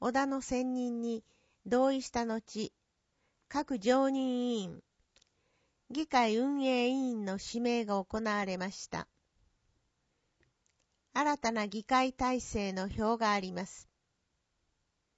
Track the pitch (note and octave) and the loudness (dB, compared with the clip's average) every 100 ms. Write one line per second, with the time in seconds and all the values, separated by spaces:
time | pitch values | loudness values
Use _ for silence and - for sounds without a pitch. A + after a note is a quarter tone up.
0 | A#3+ C4 C#4 C4+ - B3+ B3+ B3+ B3 A#3 | -2 0 0 -2 -2 -2 0 -2 -2 -2
1 | A#3 A3 - _ _ _ G3 B3 C4+ C4+ | -4 -4 -8 _ _ _ 0 4 4 2
2 | - A#3+ A#3 A3 - G#3+ G#3+ - _ _ | -2 -4 -2 -4 -6 -6 -6 -8 _ _
3 | _ _ _ _ - C#4+ D4 B3 G#3+ C4 | _ _ _ _ -6 -4 -2 0 4 6
4 | C4+ C4+ C4 B3 B3 A3+ F#3 - - _ | 4 2 0 0 0 -2 -4 -10 -18 _
5 | _ _ _ _ _ _ _ _ - C4+ | _ _ _ _ _ _ _ _ -8 -6
6 | D#4 B3+ A3+ A3 C4+ C#4+ C4 B3 B3 C4+ | 0 2 4 4 2 2 2 2 2 2
7 | B3+ A3+ G3 G3 - A#3 A#3+ A#3+ G#3 G3 | 0 -2 -4 -4 -6 -2 0 0 0 -2
8 | F#3 A3 A3 G#3 F#3+ F#3 F#3 - - E3+ | -2 -4 -2 0 0 -2 -4 -8 -8 -8
9 | - _ _ _ _ _ _ _ _ _ | -8 _ _ _ _ _ _ _ _ _
10 | _ _ _ _ _ _ _ _ _ _ | _ _ _ _ _ _ _ _ _ _
11 | _ C4 D4 C#4+ A3+ A3+ G#3 G#3+ - C4 | _ 0 0 0 0 -2 -2 -4 2 2
12 | C4 C4 B3+ B3+ - A3 G3 F#3+ F#3+ A3+ | 2 0 0 0 -2 -2 -2 -2 -4 0
13 | A3 A#3 A3 G3+ F#3 F3+ F#3+ - - _ | 0 2 2 0 -2 -6 -8 -12 -20 _
14 | _ _ _ _ _ _ _ _ _ _ | _ _ _ _ _ _ _ _ _ _
15 | _ | _